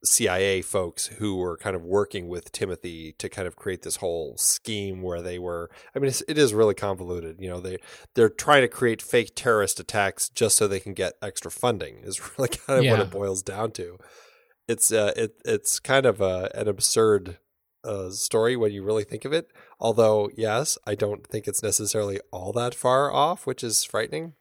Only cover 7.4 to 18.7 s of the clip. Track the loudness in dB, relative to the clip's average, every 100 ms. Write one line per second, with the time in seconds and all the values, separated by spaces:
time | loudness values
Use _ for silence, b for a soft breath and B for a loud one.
7.4 | -10 -8 -8 -10 B B B 4 4 4
8.4 | 6 6 6 2 0 0 2 2 2 -2
9.4 | 2 2 2 -2 -4 0 0 -2 -6 0
10.4 | 2 4 2 0 -6 -4 -4 -4 -10 -10
11.4 | -12 -4 -2 -2 -6 -12 -12 -10 -10 -4
12.4 | -4 -4 0 2 4 2 0 -2 -4 -4
13.4 | -6 -6 -6 -6 -12 -14 B B B B
14.4 | B B -6 0 2 4 2 0 -4 -6
15.4 | -2 -2 0 -6 2 4 4 4 2 0
16.4 | -4 -4 -4 0 0 4 4 4 2 -16
17.4 | _ _ _ _ -8 -6 -6 -6 -2 2
18.4 | 2 2 0